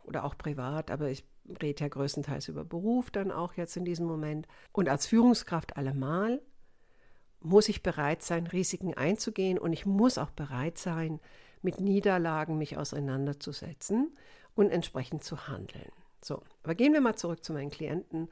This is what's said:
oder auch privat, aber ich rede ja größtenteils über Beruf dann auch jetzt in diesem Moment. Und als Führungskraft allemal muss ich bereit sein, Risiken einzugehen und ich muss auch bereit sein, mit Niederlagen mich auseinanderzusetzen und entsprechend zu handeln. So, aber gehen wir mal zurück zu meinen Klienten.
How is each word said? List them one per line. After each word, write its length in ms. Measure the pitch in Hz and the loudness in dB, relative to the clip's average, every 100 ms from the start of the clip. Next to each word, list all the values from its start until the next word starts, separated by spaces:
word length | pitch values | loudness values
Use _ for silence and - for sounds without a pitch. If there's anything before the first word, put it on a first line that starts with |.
oder 220 | - 147 143 | -8 -6 -4
auch 120 | - | -6
privat, 540 | 151 147 127 151 156 | -6 -4 -4 -4 -4
aber 180 | 151 147 | -4 -2
ich 140 | 135 - - - - | -4 -10 -20 -18 -6
rede 240 | 151 143 147 | -4 -2 -4
ja 20 | |
größtenteils 640 | 135 139 147 143 139 151 | -2 -2 -2 -4 -6 -6
über 160 | 151 165 | -8 -8
Beruf 460 | 170 208 247 247 | -4 0 0 0
dann 200 | 202 196 | -4 -2
auch 220 | - 175 | -2 -4
jetzt 240 | - 170 180 | -4 -6 -4
in 80 | 180 | -4
diesem 220 | 170 170 | -2 -2
Moment. 380 | 156 156 151 - - - | -2 -4 -4 -8 -18 -4
Und 160 | - 160 | 0 2
als 180 | 147 - | 2 4
Führungskraft 720 | 226 247 220 - 165 - - | 6 8 6 2 -4 -4 -4
allemal 640 | 135 139 131 170 220 269 - - - - - - - - - - | -2 -2 -2 0 0 -2 -6 -20 -20 -20 -20 -20 -20 -20 -20 -12
muss 300 | 160 196 214 | 6 8 8
ich 120 | - | 2
bereit 420 | 185 156 143 170 | -2 0 0 0
sein, 220 | - 170 170 | 0 -2 0
Risiken 480 | 180 180 - 185 | 0 -2 -2 -4
einzugehen 640 | 131 143 214 - 208 190 180 | 0 0 2 0 0 0 2
und 140 | 165 | 0
ich 140 | 160 202 | 0 2
muss 320 | 196 247 - | 4 4 4
auch 140 | 151 | -4
bereit 460 | - 143 127 156 - | -6 -6 -2 -4 -4
sein, 440 | 180 165 160 156 - - - - | -4 -2 -2 -4 -10 -20 -20 -4
mit 180 | 185 - | -4 0
Niederlagen 800 | 196 196 202 185 165 156 160 156 | 2 4 4 4 2 0 0 -2
mich 200 | 151 151 | -2 -6
auseinanderzusetzen 1400 | 147 147 139 135 139 147 - 139 - 156 - 220 311 - - - - | -6 -4 -2 0 -2 -4 -8 -10 -10 -10 0 0 0 -4 -20 -20 -6
und 160 | - 202 | 4 4
entsprechend 540 | 170 - 131 127 156 | 4 0 -6 -6 -8
zu 240 | - 147 - | -8 -10 -8
handeln. 460 | 101 98 - - - - - | -10 -10 -14 -18 -20 -20 -18
So, 220 | - 147 - - | -10 -10 -10 -10
aber 120 | 151 175 | -4 4
gehen 160 | 277 | 6
wir 100 | 302 | 6
mal 140 | 247 214 | 4 2
zurück 260 | 170 165 | -4 -6
zu 120 | - | -6
meinen 160 | 151 143 | -6 -6
Klienten. 580 | - 151 160 - 160 165 | -6 -4 -4 -4 -6 -2